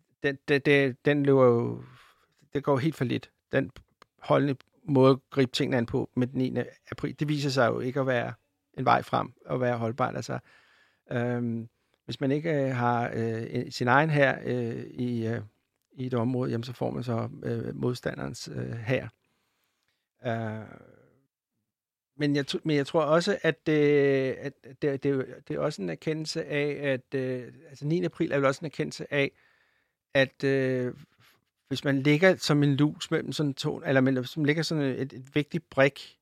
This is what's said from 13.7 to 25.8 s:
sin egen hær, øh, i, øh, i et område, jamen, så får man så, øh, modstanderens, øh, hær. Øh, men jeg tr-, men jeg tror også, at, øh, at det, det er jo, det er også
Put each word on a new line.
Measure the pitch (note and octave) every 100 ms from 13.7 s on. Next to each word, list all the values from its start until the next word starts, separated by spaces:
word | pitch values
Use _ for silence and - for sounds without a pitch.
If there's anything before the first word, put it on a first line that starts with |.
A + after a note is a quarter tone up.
sin | - B2
egen | C3+ D#3+
hær, | D3 C3+ - B2
øh, | B2 A#2 B2+ A#2+
i, | - B2 A#2 A2
øh, | A2+ G#2 _ _ _ _
i | C#3+ B2+
et |
område, | B2 A#2+ B2 C3
jamen, | A#2
så | B2
får | B2 B2
man | C3
så, | B2 A2+ A2+ -
øh, | A#2+ A#2 - -
modstanderens, | B2+ B2 - - C3+ A#2+ - C3+
øh, | B2+
hær. | A#2 A2 C3 A2+ _ _ _ _ _ _ _ _ _ _ _ B2
Øh, | A2+ A2 A2 G#2 - - _ _ C3 C3+ _ _ _ _ _ _ _ _ C#3
men | D3 C#3+
jeg | C#3
tr-, | F#3
men | D#3+ D3
jeg | C#3
tror | E3
også, | D3 E3 F#3 -
at, | E3 D#3 E3
øh, | D3+ D3 D3 C#3 C3+ C3 G#2+
at | C#3 - A#2 C3
det, | D3 C3+
det | C#3+
er |
jo, | C3+ B2 - -
det | D3+
er |
også | D3 F3